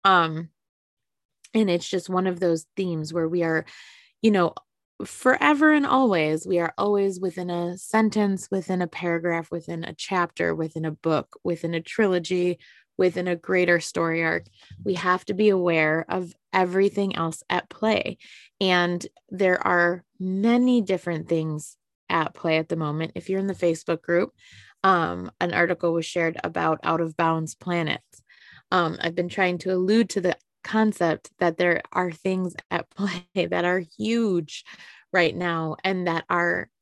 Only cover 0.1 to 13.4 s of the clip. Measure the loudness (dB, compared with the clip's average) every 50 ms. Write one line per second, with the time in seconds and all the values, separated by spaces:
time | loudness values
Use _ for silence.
0.1 | 4 4 2 0 -4 -8 -10 -12 _ _ _ _ _ _ _ _ _ _ _ _
1.1 | _ _ _ _ _ _ -20 -4 0 0 2 2 0 -2 -2 -4 -4 -4 -4 0
2.1 | 0 2 2 2 0 0 2 0 0 0 -2 _ _ -4 -4 -2 -2 -4 -4 -4
3.1 | -2 -2 -2 0 0 0 0 0 0 -2 -2 -6 -20 -20 -20 -20 -20 -20 -20 _
4.1 | _ _ 2 4 4 4 2 2 -2 -8 _ _ _ _ _ _ _ _ -14 -14
5.1 | -14 0 2 2 2 4 4 2 4 6 6 6 6 4 4 2 4 4 4 4
6.1 | 4 2 2 0 0 -2 -2 -2 0 0 0 -2 -2 -2 0 0 2 2 2 0
7.1 | -2 -2 -6 -6 -6 -6 -6 -4 -4 -4 -4 -4 -6 -10 -8 0 2 2 2 4
8.1 | 2 2 2 2 0 -4 -4 -4 -4 -4 -2 -2 -2 -2 -2 -4 -4 -6 -2 -2
9.1 | -2 0 0 -2 -2 -2 -4 _ -10 -10 -8 -8 -10 -8 -8 -10 -10 -12 -8 -4
10.1 | 0 0 0 -2 _ -2 -2 -2 0 -2 -4 -6 _ -6 -6 -6 -6 _ -2 0
11.1 | 0 0 -2 _ -16 -8 _ -4 -4 -4 -4 -4 -4 -6 -6 -6 0 2 2 2
12.1 | 2 0 0 -2 -2 0 0 0 -2 -4 -10 -20 -20 -20 _ _ _ 2 2 2
13.1 | 2 0 -2 -2 -4 -4